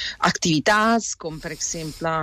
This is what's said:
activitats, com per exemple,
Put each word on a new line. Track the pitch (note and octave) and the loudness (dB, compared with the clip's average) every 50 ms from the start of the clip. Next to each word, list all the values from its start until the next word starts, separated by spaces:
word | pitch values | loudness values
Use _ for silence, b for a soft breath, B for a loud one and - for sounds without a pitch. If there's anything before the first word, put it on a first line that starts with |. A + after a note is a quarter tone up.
| B B B B | B B B B
activitats, | - F3+ - - - F3 D#3 D3+ - G#3+ G#3 G#3+ G#3+ A3+ A#3 A3+ A3 - - | 0 0 0 0 2 2 2 4 4 4 4 6 6 4 4 2 0 -2 -8
com | - - E3 D#3 D#3+ | -8 -8 -10 -10 -8
per | - E3+ | -10 -10
exemple, | D#3+ - - - - E3 D#3+ D#3 C3+ - E3 E3 D#3+ D#3+ | -8 -6 -6 -6 -6 -6 -8 -8 -6 -4 -2 -2 0 0